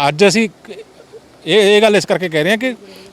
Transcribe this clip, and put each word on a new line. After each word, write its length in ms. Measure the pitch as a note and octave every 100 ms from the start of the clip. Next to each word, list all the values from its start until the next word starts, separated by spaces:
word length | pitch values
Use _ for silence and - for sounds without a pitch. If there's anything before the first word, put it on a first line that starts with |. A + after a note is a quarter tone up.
| C#3+
ਅੱਜ 200 | D3+ G3+
ਅਸੀਂ 220 | G#3 G#3+ - - E4+ - - - - - _ D#3
ਇਹ, 140 | G3+
ਇਹ 200 | G3 G#3
ਗੱਲ 140 | G#3+ G#3
ਇਸ 100 | -
ਕਰਕੇ 240 | F3 F3+
ਕਹਿ 140 | D#3
ਰਹੇ 80 | E3+
ਹਾਂ 60 | G#3+
ਕਿ 180 | B3+ A#3 - - -